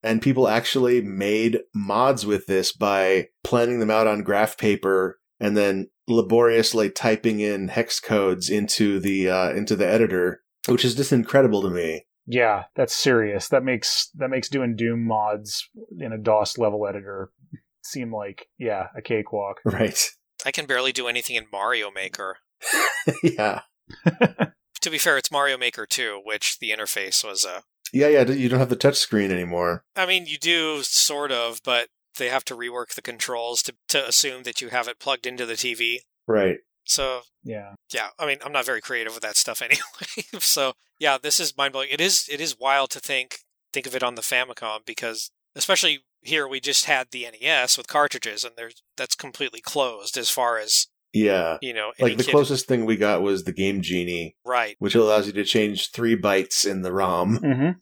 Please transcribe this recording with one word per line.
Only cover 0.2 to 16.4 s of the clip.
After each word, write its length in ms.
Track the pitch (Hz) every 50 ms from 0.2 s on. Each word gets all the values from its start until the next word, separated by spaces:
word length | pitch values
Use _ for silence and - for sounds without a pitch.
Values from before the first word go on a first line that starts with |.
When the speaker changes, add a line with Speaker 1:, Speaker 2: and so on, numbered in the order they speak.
Speaker 1:
people 240 | - 139 131 127 127
actually 540 | 107 107 117 117 - - 139 127 123 123 123
made 640 | 107 98 98 98 98 101 104 110 113 113 110 107 - _ _
mods 500 | 104 101 98 101 110 123 135 135 113 104
with 220 | 104 104 95 -
this 240 | - 98 95 92 -
by 540 | - _ 107 101 101 98 95 92 95 95 - - _ _
planning 380 | _ - - 120 117 120 123 120
them 100 | 110 107
out 160 | 110 110 110
on 160 | 110 107 107
graph 340 | 101 - 101 101 107 107 -
paper 600 | - - 107 101 98 - 95 95 95 92 90 - _ _ _ _ _
and 160 | 101 104 104
then 340 | 104 101 101 95 98 95 - _ _ _
laboriously 840 | - 117 113 107 95 110 117 120 117 113 113 110 - - 113 107 98
typing 500 | - - - 117 110 107 - 120 110 104
in 280 | 104 104 104 98 95 92
hex 300 | - 120 117 - - -
codes 500 | - - 110 104 98 95 92 90 90 87
into 520 | 95 107 101 101 - - 110 104 101 95
the, 280 | 87 98 98 95 92 92
uh, 220 | 92 92 92 87
into 240 | - 98 104 - 107
the 120 | 95 101 90
editor, 560 | 101 110 113 101 92 90 87 90 90 - _ _ _ _ - -
which 160 | 123 - -
is 100 | 123 113
just 180 | 127 139 -
incredible 480 | 143 123 113 - - 135 135 120 107 101
to 100 | 98 95
me. 360 | 90 87 85 80 80 80 - _ _ _ _
Speaker 2:
Yeah, 400 | - 117 123 120 110 104 98 - _ _
that's 180 | - 131 113 -
serious. 540 | - - 143 127 117 110 104 101 98 - -
That 160 | - 135 123
makes, 460 | 131 127 113 - - - - - - _
that 140 | - 139 127
makes 180 | 131 131 - -
doing 280 | - 139 127 120 117
Doom 280 | 107 117 117 117 120 117 113
mods 600 | 110 107 107 107 107 107 107 104 - - - _ _ 226 226 _ - 175
in 140 | 147 117
a 60 | 113 110
dos 380 | 107 110 107 107